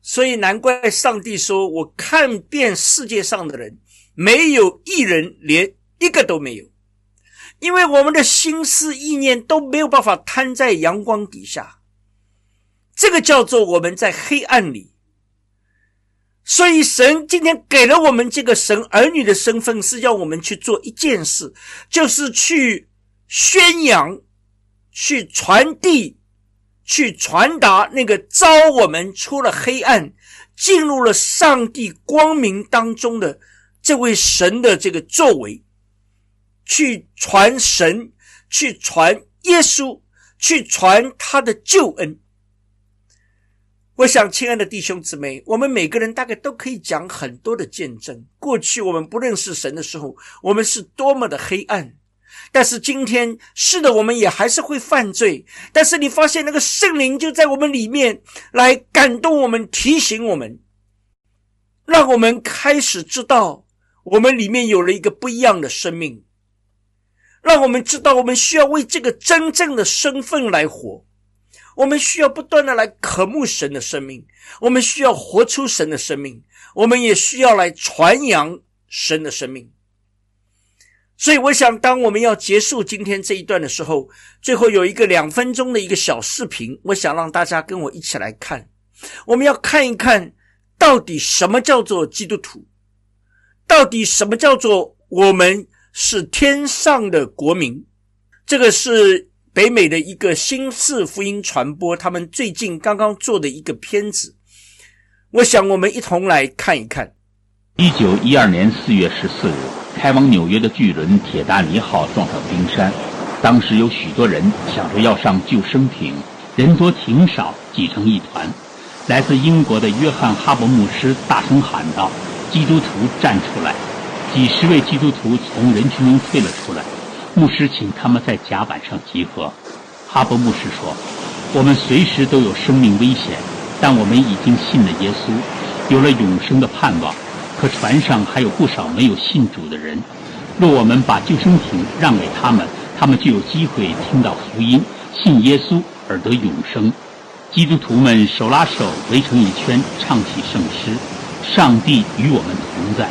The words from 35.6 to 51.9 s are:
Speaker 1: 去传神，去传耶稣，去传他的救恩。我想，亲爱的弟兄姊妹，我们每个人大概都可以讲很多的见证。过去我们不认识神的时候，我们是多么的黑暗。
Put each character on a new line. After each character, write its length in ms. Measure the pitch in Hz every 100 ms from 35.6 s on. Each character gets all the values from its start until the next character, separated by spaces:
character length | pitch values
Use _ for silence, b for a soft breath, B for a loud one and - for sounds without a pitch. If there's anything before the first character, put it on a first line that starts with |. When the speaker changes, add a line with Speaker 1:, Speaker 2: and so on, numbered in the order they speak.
| _ _ _ _ _ _ _ _ _ _ -
Speaker 1:
去 420 | - 285 220 _ _
传 440 | - 196 208 262
神， 520 | - - 165 202 233 _ b b b
去 260 | - 285 -
传 460 | - 165 165 208 _ _
耶 180 | 359 349
稣， 400 | - - 269 - _ _ _ _
去 240 | - 320
传 500 | 190 - 185 202 262 _
他 220 | - 277
的 140 | 233
救 380 | 214 - 381 240
恩。 280 | - 156 156 _ _ _ _ _ _ _ _ _ _ _ _ _ _ _ _ _ -
我 100 | 254
想， 240 | 247 208
亲 160 | - 240
爱 80 | 233
的 100 | 196
弟 140 | 208
兄 220 | 160 185
姊 160 | 156 147
妹， 260 | 143 131 -
我 120 | 226
们 120 | 277
每 160 | 240 156
个 140 | 233
人 140 | 226
大 100 | 226
概 100 | 247
都 200 | 214 277
可 160 | 233 262
以 100 | 226
讲 280 | - 156 180
很 260 | - 135 120
多 140 | -
的 120 | 226 143
见 340 | - 147 113
证。 260 | - 120 117 _
过 180 | 294 233
去 240 | - -
我 120 | 190
们 120 | 165 160
不 140 | 226
认 160 | 254 196
识 180 | 190
神 220 | 170 139 156
的 80 |
时 140 | 151 160
候， 180 | 143 - B B
我 120 | 185
们 100 | 208
是 180 | 214 233
多 320 | 180 - 269
么 140 | 269 220
的 100 | 143
黑 260 | - 190
暗。 340 | - 202 127